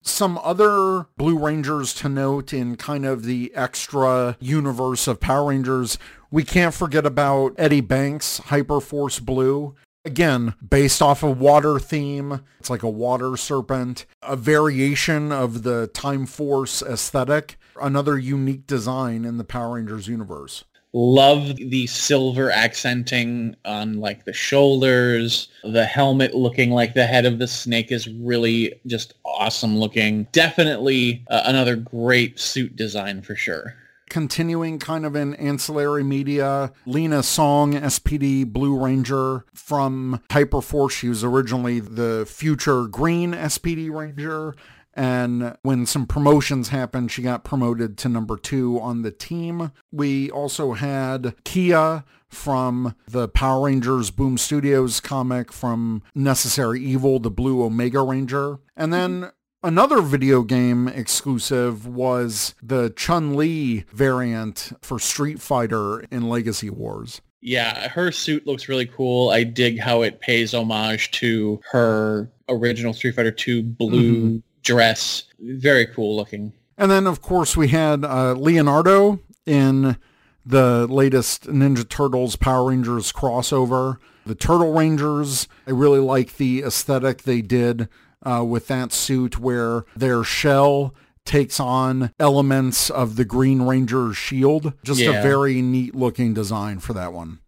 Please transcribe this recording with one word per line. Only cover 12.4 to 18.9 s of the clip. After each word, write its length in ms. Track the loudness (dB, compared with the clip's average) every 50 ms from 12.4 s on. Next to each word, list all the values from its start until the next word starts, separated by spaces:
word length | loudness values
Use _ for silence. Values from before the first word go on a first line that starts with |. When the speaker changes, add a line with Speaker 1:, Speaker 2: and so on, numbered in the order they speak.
| -12 _ _ _
Speaker 1:
It's 100 | -8 -8
like 140 | -6 -4 -4
a 60 | -6
water 460 | -4 -2 -2 -2 -2 -2 -2 -4 -4
serpent, 680 | -6 -6 -4 -4 -4 -2 -2 -4 -4 -4 -6 -8 -12 -14 _ _ _
a 140 | -8 -8 -8
variation 960 | -4 2 2 4 4 4 2 2 0 0 0 0 0 0 0 0 -2 -2 -2
of 320 | -2 -2 -2 -2 -4 -4 -4
the 240 | -2 -2 -2 -4
Time 400 | -6 _ -8 -6 -4 -4 -4 -6
Force 560 | -8 -8 -6 -2 0 0 0 0 -2 -6 -8 -6
aesthetic, 720 | -6 -6 -6 -6 -2 -2 -2 0 2 0 -2 -2 -6 -20 -20 _ _ _ -6
another 340 | -4 -2 0 0 0 0 -2 -2
unique 480 | -2 -2 -2 -2 -2 -2 -4 -6 -6
design 580 | -4 -4 -4 -2 -4